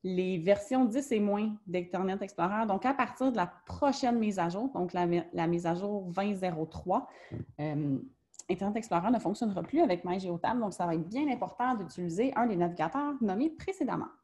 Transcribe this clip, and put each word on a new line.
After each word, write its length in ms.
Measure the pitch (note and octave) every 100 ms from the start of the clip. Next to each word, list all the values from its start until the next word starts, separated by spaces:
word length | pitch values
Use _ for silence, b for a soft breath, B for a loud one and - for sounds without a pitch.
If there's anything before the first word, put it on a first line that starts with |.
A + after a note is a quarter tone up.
les 340 | F#3 F3+ F#3 F#3
versions 460 | E3 G3+ - C4 B3
dix 260 | A#3+ C#4
et 80 | A3
moins 360 | G#3 G3+ A3 G#3+ -
d'Internet 560 | F3+ F3+ F#3 F#3+ G3
Explorer. 460 | G3 - E3+ G#3 A3+
Donc, 180 | G3 -
à 80 |
partir 380 | C4+ A#3 - C4
de 60 | A3+
la 100 | F3+ - -
prochaine 540 | - C#4+ C4+ B3 A#3+
mise 200 | G#3+ F#3+
à 100 | F3
jour, 200 | F#3 C4
donc 200 | F3+ F3
la, 140 | F3+ F3 E3+ E3
la 140 | F3 E3
mise 180 | E3+ F3
à 80 |
jour 380 | F3 G3+ G#3 F#3
vingt 240 | F3 G3+ G3
zéro 300 | F#3 E3 D#3+
trois, 420 | - F3+ F3+ - B B B B -
euh, 360 | D3+ D3 C#3+ C3+ - _ _ - -
Internet 280 | F3+ G3 A3
Explorer 340 | A3 F3 F#3+
ne 80 | A#3+
fonctionnera 420 | - G3+ A3+ F#3
plus 200 | E3 D4
avec 240 | D4+ F3 F3+
MyGeotab, 560 | F#3 F#3 E3+ F#3+ A#3+
donc 120 | G#3+
ça 120 | - F3
va 100 | E3
être 140 | E3
bien 180 | A#3+ D4+
important 480 | B3 - - B3 A#3+
d'utiliser 560 | E3+ - F3 E3 B3+ -
un 80 | A#3+
des 100 | F3
navigateurs 600 | F3 E3+ D#3+ C#4 D4 C#4
nommés 300 | G#3+ F#3+ D#4
précédemment. 580 | D#4+ - F#4+ C4 E3+ - -